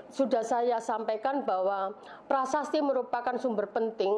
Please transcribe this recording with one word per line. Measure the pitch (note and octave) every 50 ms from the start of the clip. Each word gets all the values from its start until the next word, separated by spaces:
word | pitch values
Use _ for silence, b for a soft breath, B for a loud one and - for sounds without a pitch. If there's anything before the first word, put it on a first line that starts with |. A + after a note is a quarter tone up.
| - -
sudah | - - C#4 A3 B3 A#3
saya | A3 A3+ C4 A#3+ A#3+ B3 A#3+ A3+
sampaikan | A3 - A3+ G#3+ A3+ G#3+ A3 G#3+ - C4+ C#4 C#4+ G#3
bahwa | A3 F#3+ F#3 F#3 F#3+ G3+ G3 F#3+ F#3+ G#3 B B B B B B
prasasti | - - C4+ C4 B3+ - D4+ C#4 - - D#4
merupakan | D4 C#4 C4 B3+ B3 - - A#3+ A#3+ B3+ B3
sumber | A#3+ - B3+ A3 G3+ G3+ G3
penting | - A#3+ A3+ A3 A3 - F#3+ F#3+ G#3